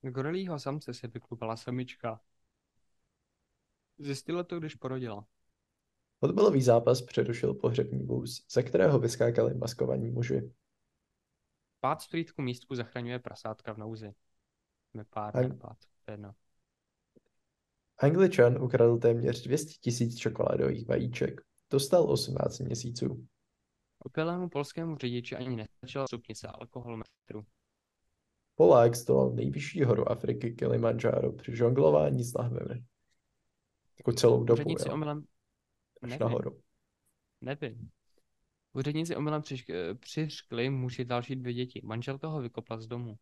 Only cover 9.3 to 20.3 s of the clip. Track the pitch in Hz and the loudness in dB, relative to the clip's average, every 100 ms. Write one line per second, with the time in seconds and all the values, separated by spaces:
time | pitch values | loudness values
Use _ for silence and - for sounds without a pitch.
9.3 | 120 113 127 123 - 131 131 117 120 120 | 2 0 0 -6 -4 -2 0 -2 -4 -2
10.3 | 131 113 _ _ _ _ _ _ _ _ | -2 -4 _ _ _ _ _ _ _ _
11.3 | _ _ _ _ _ 127 156 - 165 160 | _ _ _ _ _ -4 -4 -4 -6 -6
12.3 | - 131 123 _ 127 117 127 120 123 - | -6 -6 -6 _ -8 -6 -8 -8 -8 -10
13.3 | - 113 110 - 107 110 110 107 107 _ | -12 -12 -10 -12 -12 -12 -12 -14 -18 _
14.3 | _ _ _ _ _ _ 113 104 - 107 | _ _ _ _ _ _ -18 -12 -8 -4
15.3 | 120 127 131 - - _ _ - 104 104 | 0 0 -2 -16 -20 _ _ -16 -14 -14
16.3 | 104 _ _ _ _ _ _ _ _ _ | -18 _ _ _ _ _ _ _ _ _
17.3 | _ _ _ _ _ _ _ 139 165 190 | _ _ _ _ _ _ _ 2 6 4
18.3 | 180 120 123 123 123 117 120 120 117 123 | 6 6 6 0 6 6 6 4 2 0
19.3 | 120 - 147 151 - - 117 117 - - | -2 -2 -2 -4 -6 -4 0 -2 -2 -4